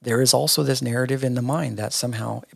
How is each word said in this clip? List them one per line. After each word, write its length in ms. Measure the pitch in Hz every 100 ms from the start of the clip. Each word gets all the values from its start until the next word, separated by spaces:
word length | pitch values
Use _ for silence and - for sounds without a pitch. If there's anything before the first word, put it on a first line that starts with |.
there 180 | 123 117
is 120 | 131
also 300 | 127 156 -
this 200 | 139 131
narrative 420 | 123 120 127 135
in 100 | 131
the 80 | 123
mind 340 | 123 156 139 110
that 140 | 107
somehow, 500 | - 123 113 113 117 -